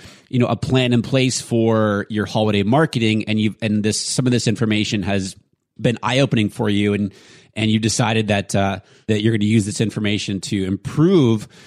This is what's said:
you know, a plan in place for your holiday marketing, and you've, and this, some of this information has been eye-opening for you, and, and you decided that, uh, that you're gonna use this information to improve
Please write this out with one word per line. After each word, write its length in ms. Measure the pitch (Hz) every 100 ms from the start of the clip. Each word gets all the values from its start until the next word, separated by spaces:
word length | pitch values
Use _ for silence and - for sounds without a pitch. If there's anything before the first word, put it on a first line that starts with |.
| - - -
you 120 | 127
know, 80 | 120
a 100 | 110
plan 340 | - 131 123
in 100 | 120
place 380 | - 135 127 -
for 680 | - 117 113 110 107 101 -
your 160 | 107 95
holiday 380 | 110 110 101
marketing, 600 | 98 139 160 127 110 110 -
and 100 | 110
you've, 160 | 107 -
and 200 | 110 107
this, 180 | 104 101
some 280 | - - 127
of 40 |
this 160 | 120 120
information 560 | 107 110 107 104 110
has 340 | 92 101 95 - _ _ _ -
been 180 | 123 110
eye-opening 460 | 110 127 139 120 104
for 200 | - 107
you, 240 | 101 104
and, 200 | 101 101 - - - _ -
and 160 | 110
you 80 | 110
decided 480 | 110 - 113 113 107
that, 260 | 101 98 101
uh, 260 | 98 98 - _ -
that 140 | 107
you're 140 | 107 113
gonna 100 | 104
use 200 | 113 101
this 140 | -
information 600 | 107 - 107 104 - 98
to 240 | - 101 92
improve 840 | 95 - - 165 185 123 110 - -